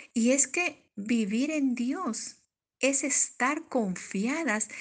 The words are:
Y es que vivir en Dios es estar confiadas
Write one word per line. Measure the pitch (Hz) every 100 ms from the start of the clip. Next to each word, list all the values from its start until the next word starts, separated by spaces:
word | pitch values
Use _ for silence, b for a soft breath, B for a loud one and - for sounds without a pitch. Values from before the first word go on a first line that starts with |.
| B
Y | 233 233
es | 277 -
que | 349 349 - _ -
vivir | 208 240 202 220 294
en | 311 269 240
Dios | 240 339 330 214 - - _ _ _ -
es | 262 277
estar | 277 - - - 247 302 320
confiadas | 254 202 175 - 190 226 311 302 214 - B